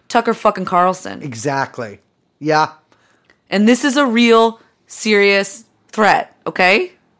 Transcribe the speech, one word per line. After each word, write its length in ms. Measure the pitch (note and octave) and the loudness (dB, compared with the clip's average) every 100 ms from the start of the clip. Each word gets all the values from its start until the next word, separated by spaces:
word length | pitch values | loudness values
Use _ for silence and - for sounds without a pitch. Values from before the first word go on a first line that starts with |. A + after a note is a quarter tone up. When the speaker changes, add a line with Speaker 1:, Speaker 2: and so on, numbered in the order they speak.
| _ | _
Speaker 1:
Tucker 260 | A#3 A#3 A3 | -2 0 -2
fucking 300 | G#3+ G3+ F#3 | -2 -2 -2
Carlson. 560 | F3+ F3+ F3+ - G2 | 0 0 -2 -8 -12
Speaker 2:
Exactly. 760 | D3+ A2+ C3+ C#3 C3 - A2+ G2 _ _ _ _ | -12 -8 -6 -4 -6 -8 -14 -16 _ _ _ _
Yeah. 340 | D3 D3+ D#3 - _ _ _ _ _ _ _ | -2 0 0 -4 _ _ _ _ _ _ _
Speaker 1:
And 180 | G3 G#3+ | 0 2
this 160 | B3 | 2
is 140 | C#4+ C4 | 2 0
a 80 | C#4 | 0
real 540 | A3+ A#3 A3+ A3+ A3 _ _ _ | 2 4 4 2 -2 _ _ _
serious 760 | - A3 G#3 G3+ G3 G3 - - _ _ | -8 -2 2 2 2 -2 -8 -18 _ _
threat, 480 | - G3+ D#3 - _ - | 0 2 2 -2 _ -10
okay? 460 | - F#3 G#3 F4+ - _ _ | 0 2 2 0 -10 _ _